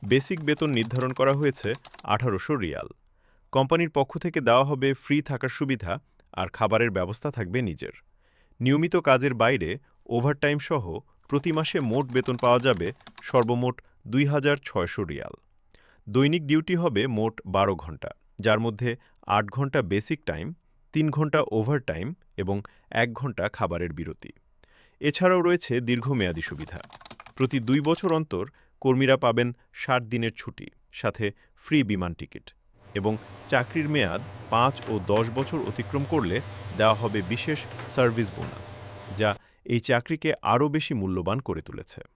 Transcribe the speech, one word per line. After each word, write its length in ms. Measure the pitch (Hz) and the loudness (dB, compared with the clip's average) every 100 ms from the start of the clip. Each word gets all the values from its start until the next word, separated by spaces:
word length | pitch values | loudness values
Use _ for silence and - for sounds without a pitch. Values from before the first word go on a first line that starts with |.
| 104 | 4
বেসিক 280 | 127 135 180 | 2 2 -4
বেতন 260 | 147 147 156 123 | -2 0 2 0
নির্ধারণ 340 | 113 127 127 | 0 0 -2
করা 220 | 127 135 | 2 2
হয়েছে 340 | 139 147 131 - 123 - - | 4 0 0 -4 -4 -8 -12
আঠারোশো 500 | - 202 127 95 - | 0 0 2 -2 -2
রিয়াল। 340 | 147 90 67 - - _ _ _ _ _ | -2 -2 -4 -10 -16 _ _ _ _ _
কোম্পানির 380 | 135 135 165 170 | 0 2 2 2
পক্ষ 220 | 147 135 156 | 0 0 -2
থেকে 200 | - 160 | -4 0
দেওয়া 240 | 120 123 | 4 6
হবে 240 | 139 143 135 | 4 2 0
ফ্রি 220 | 135 - 147 | 0 0 0
থাকার 300 | 147 135 131 - | 0 -4 -4 -4
সুবিধা, 340 | 139 127 87 98 _ _ _ | -2 -2 -4 -8 _ _ _
আর 120 | - 90 | -8 -8
খাবারের 360 | - 107 110 117 | 0 2 4 2
ব্যবস্থা 380 | 95 90 101 147 | 0 -2 -4 -6
থাকবে 280 | 131 92 117 | -6 -4 -2
নিজের। 320 | 113 78 - - _ _ _ _ _ _ | -2 -6 -10 -14 _ _ _ _ _ _
নিয়মিত 340 | 123 147 165 180 165 | 2 2 4 2 4
কাজের 280 | 131 139 | 4 4
বাইরে 360 | 120 113 131 80 123 _ _ - | 4 4 4 -2 -6 _ _ -4
ওভারটাইম 520 | 117 131 143 147 147 | 0 0 0 0 0
সহ 240 | - 151 90 85 _ _ - | -2 -4 -4 -10 _ _ -2
প্রতি 220 | 143 143 | -2 0
মাসে 260 | 156 156 180 | -2 -2 -2
মোট 260 | 127 123 135 | 0 0 0
বেতন 240 | 127 127 123 | 0 0 0
পাওয়া 180 | 123 123 131 | 4 4 4
যাবে 220 | 101 85 - - - | 0 -2 -6 -18 -16
সর্বমোট 540 | - 131 113 120 127 123 _ _ - | 0 2 2 2 0 -4 _ _ -4
দুই 180 | 123 143 | 0 2
হাজার 300 | 147 143 143 | 2 2 0
ছয়শো 380 | - 101 85 - | -2 -4 -2 -4
রিয়াল। 300 | 90 71 50 - _ _ _ - _ _ - | -6 -6 -10 -16 _ _ _ -20 _ _ 0
দৈনিক 360 | 113 143 170 143 | 4 4 2 2
ডিউটি 280 | 156 160 175 | 0 2 0
হবে 260 | 170 101 131 | 2 2 0
মোট 260 | 107 113 - 95 | 0 0 -2 -2
বারো 280 | 95 101 | 2 2
ঘন্টা, 360 | 87 80 78 - - _ - | 0 -6 -12 -12 -14 _ -2
যার 200 | 104 107 | 2 2
মধ্যে 300 | 113 104 123 117 _ _ - | 2 -2 -4 -4 _ _ 0
আট 180 | 101 104 | 0 2
ঘন্টা 300 | - 139 143 | -4 0 0
বেসিক 380 | 95 98 - 156 | 0 -2 0 -6
টাইম, 220 | - 78 92 170 _ _ _ | -4 -6 -8 -12 _ _ _
তিন 120 | 156 156 | 0 2
ঘন্টা 300 | 147 156 151 - | 2 2 2 2
ওভারটাইম 580 | 110 107 147 - 80 107 180 _ - | 0 0 -2 -2 -6 -6 -10 _ -6
এবং 200 | 95 101 - _ _ | -2 -2 -4 _ _
এক 160 | 110 120 | -2 -2
ঘন্টা 320 | 113 139 101 95 | -2 -6 -4 -4
খাবারের 440 | - 92 85 87 | -2 -4 -2 -4
বিরতি। 400 | 80 82 - - - _ _ _ _ _ _ | -6 -10 -12 -16 -20 _ _ _ _ _ _
এছাড়াও 400 | 147 - 180 185 | -2 2 4 6
রয়েছে 300 | 175 175 - 123 | 4 2 0 -2
দীর্ঘমেয়াদী 640 | 120 123 117 131 92 82 | 2 0 0 0 0 -2
সুবিধা। 380 | - 78 80 - - - - - - | -6 -8 -10 -12 -14 -16 -14 -14 -16
প্রতি 240 | - 131 139 | -2 -2 0
দুই 200 | 113 139 | 2 2
বছর 300 | 143 165 190 | 2 0 0
অন্তর 320 | 160 156 90 101 _ _ _ | 0 -2 -6 -6 _ _ _
কর্মীরা 340 | 135 131 135 131 | 2 4 4 6
পাবেন 320 | 123 117 120 120 _ | 4 4 0 -2 _
ষাট 280 | - - 127 113 | -12 0 0 0
দিনের 220 | 120 113 - | -2 -2 -4
ছুটি, 300 | - - - _ _ | -14 -14 -18 _ _
সাথে 320 | - 113 - 104 - _ _ | -4 -4 -2 -4 -4 _ _
ফ্রি 160 | - 151 | 2 2
বিমান 300 | 110 101 87 | 4 0 -2
টিকিট 320 | 82 - - - _ _ _ - | -6 -12 -16 -20 _ _ _ -8
এবং 260 | 101 101 110 - - - | -2 0 -2 -8 -20 0
চাকরির 400 | 135 120 165 147 | 0 0 -4 0
মেয়াদ 340 | 151 95 85 - - - | 0 2 -2 -6 -16 -2
পাঁচ 240 | 113 127 - - | 2 2 0 -4
ও 60 | 110 92 | -4 2
দশ 200 | 104 117 | 2 2
বছর 240 | 117 135 160 110 | -2 -4 -4 -4
অতিক্রম 380 | 101 107 143 139 | -6 -4 -4 0
করলে 260 | 160 95 104 - - - - | 0 0 -2 -4 -12 -12 4
দেওয়া 200 | 107 107 | 4 4
হবে 160 | 113 104 90 | 0 -2 -2
বিশেষ 260 | 117 - 151 - - - | -4 -2 -4 -6 -14 -6
সার্ভিস 400 | - 123 113 107 | 2 2 2 -4
বোনাস, 380 | - - - - - - - - 95 | -4 -10 -10 -12 -14 -16 -16 -12 0
যা 140 | 107 98 _ _ - | 0 0 _ _ -2
এই 140 | 120 | -2
চাকরিকে 500 | - 120 - 160 156 - | 2 0 0 -4 -2 -2
আরও 240 | - 117 147 | 2 4 4
বেশি 240 | 156 - | 0 -2
মূল্যবান 440 | 127 95 90 87 110 | -2 0 -2 -2 -2
করে 220 | - 80 | -4 -6
তুলেছে। 380 | - - - - - | -8 -12 -12 -14 -18